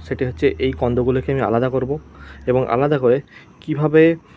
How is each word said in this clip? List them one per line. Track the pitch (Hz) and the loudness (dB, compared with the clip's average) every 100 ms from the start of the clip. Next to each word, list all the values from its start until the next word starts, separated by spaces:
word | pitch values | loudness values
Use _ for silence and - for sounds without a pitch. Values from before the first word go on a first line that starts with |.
| - | -10
সেটি | 127 127 | -6 -6
হচ্ছে | 123 143 - | 0 -2 0
এই | 131 | -4
কন্দগুলোকে | 131 123 120 123 127 127 | -2 -2 0 0 0 -2
আমি | 135 | -2
আলাদা | 107 113 127 | 0 0 0
করব | 131 123 151 - - - - - | -2 -4 -6 -12 -20 -20 -10 -2
এবং | 127 131 | 0 0
আলাদা | 117 147 147 | 0 0 2
করে | 127 131 - - - - | 2 0 -2 -20 -20 -14
কিভাবে | - 143 151 156 165 165 - | -8 -4 2 6 4 2 -6